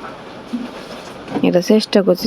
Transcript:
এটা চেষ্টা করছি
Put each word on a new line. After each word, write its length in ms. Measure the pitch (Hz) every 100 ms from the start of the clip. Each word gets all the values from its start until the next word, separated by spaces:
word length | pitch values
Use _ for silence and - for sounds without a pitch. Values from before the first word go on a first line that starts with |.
| - - - - - 240 - - - - - - - - 180
এটা 140 | 175 175
চেষ্টা 300 | 214 - 208 190
করছি 200 | 180